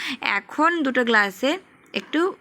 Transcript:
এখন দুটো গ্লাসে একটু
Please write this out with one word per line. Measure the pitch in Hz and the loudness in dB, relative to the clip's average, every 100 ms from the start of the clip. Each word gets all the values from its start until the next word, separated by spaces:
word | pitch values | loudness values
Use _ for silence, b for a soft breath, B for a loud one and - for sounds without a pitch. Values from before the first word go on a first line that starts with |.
| B 262 | B -6
এখন | - 202 - - 320 339 | -2 -2 -4 0 0 2
দুটো | 269 254 | 0 0
গ্লাসে | 233 226 202 190 262 370 - _ _ | 2 4 2 0 -2 -2 -8 _ _
একটু | - - 294 359 - | -8 -4 0 0 -2